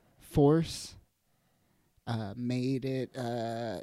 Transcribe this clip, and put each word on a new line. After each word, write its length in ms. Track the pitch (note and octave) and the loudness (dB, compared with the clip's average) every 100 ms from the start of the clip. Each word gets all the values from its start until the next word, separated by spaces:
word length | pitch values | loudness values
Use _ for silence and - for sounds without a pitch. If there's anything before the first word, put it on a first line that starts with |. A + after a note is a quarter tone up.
| _ _ | _ _
force, 760 | - - C#3+ D#3+ D#3+ - - - _ _ _ _ _ _ _ _ _ _ - | -2 6 6 6 2 -6 -12 -18 _ _ _ _ _ _ _ _ _ _ -6
uh, 260 | A#2 G#2 G#2 | -4 -4 -6
made 480 | B2 B2+ B2+ C3+ | -4 -2 0 -2
it, 260 | C3 C3 B2 C3 | -2 -4 -4 -6
uh, 640 | A#2+ A#2+ A#2 A#2 A#2 F#2 | -6 -4 -4 -4 -6 -6